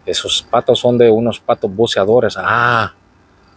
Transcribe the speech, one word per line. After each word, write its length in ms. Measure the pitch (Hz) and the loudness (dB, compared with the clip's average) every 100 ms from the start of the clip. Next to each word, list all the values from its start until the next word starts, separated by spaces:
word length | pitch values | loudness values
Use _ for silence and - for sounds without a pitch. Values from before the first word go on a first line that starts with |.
| - | -8
esos 360 | 87 - - | -8 -6 -6
patos 380 | - 120 - 120 | -2 -2 0 0
son 180 | 123 120 | 0 4
de 120 | 120 | 4
unos 300 | 110 117 107 | 4 0 -4
patos 340 | - 117 110 | -4 -4 -4
buceadores. 600 | 95 113 - 98 120 113 95 | -2 -2 0 2 2 0 -2
Ah, 560 | 90 113 120 120 104 - _ _ _ _ _ | -2 0 0 0 -2 -8 _ _ _ _ _